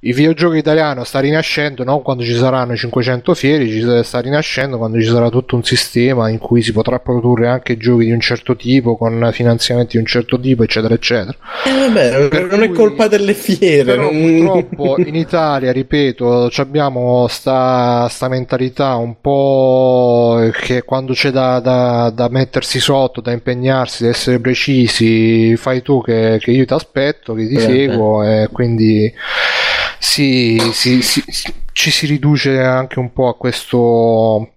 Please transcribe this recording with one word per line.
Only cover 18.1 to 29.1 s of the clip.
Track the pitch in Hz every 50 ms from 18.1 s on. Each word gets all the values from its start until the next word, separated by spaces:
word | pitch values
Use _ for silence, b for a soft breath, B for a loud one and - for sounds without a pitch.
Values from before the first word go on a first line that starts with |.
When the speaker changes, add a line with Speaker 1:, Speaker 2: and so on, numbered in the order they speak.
| - - - 127
Speaker 1:
mentalità | 131 127 127 - - 127 131 127 123 - 147 135 127
un | 120 117 117 113 _
po' | _ 143 143 139 139 139 135 135 131 131 131 131 131 127 127 127 123 123 120 120 120 117 117 117 113 113 110 -
che | - - 127 123 117
quando | - - 131 131 131
c'è | 131 - - 143
da, | 127 131 131 127 127 127
da, | 117 127 127 127 123 123 120 117 117 117 113
da | 113 127 120
mettersi | 120 131 135 127 - 135 123 - - 131
sotto, | 123 - 139 135 135 123 - -
da | 110 127 120
impegnarsi, | 117 - - 123 123 127 131 131 131 127 117 - - 117
da | 117
essere | 120 - - - 127 123
precisi, | 117 127 127 117 - - 139 131 123 110 - - 113 113 113 113 113 113 113 113 113 113 113 113
fai | - 135 131 127
tu | 123 - 143 131
che, | 113 - 117 113 113 110 110 110
che | - -
io | 117 131 131
ti | 123 135
aspetto, | 156 - _ _ 139 135 143 151 _ _ - 113
che | 110 110 110
ti | 131
Speaker 2:
Eh, | 127
Speaker 1:
seguo, | 113 113 123 127 139 135 104 107 107 107 107 107 107
Speaker 2:
eh. | 107 110 107 107
Speaker 1:
e | 107
quindi | - - 127 120 117 113 110 110 110 107 107 110